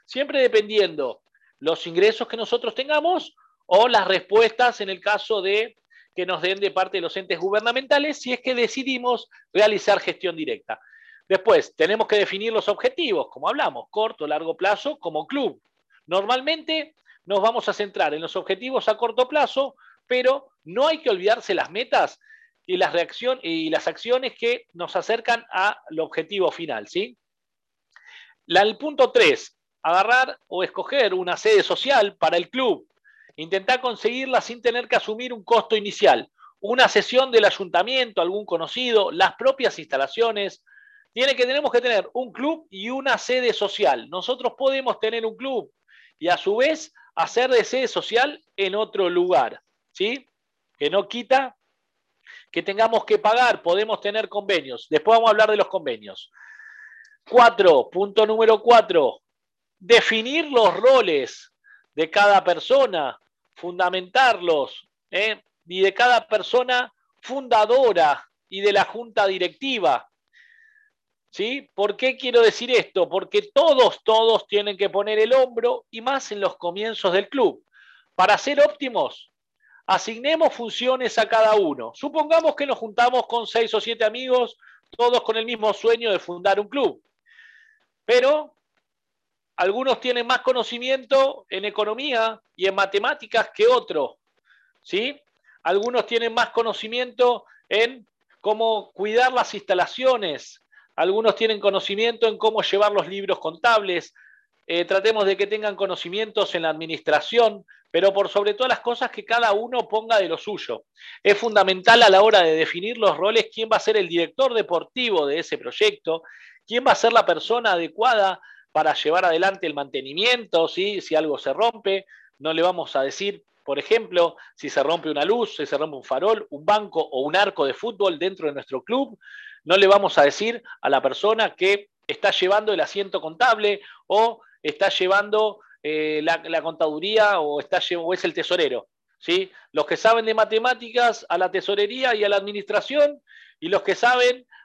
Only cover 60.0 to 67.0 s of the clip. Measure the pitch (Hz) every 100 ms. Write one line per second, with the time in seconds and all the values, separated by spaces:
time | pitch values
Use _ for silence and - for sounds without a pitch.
60 | - 220 226 302 302 247 208 170 240 262
61 | 196 147 123 - - _ _ - _ 147
62 | 160 208 202 196 175 160 - 269 254 175
63 | 135 - _ _ _ _ 175 180 180 185
64 | 180 254 254 196 175 156 127 - _ _
65 | _ 180 220 208 _ _ 165 185 190 190
66 | 247 233 220 214 - 247 247 247 254 _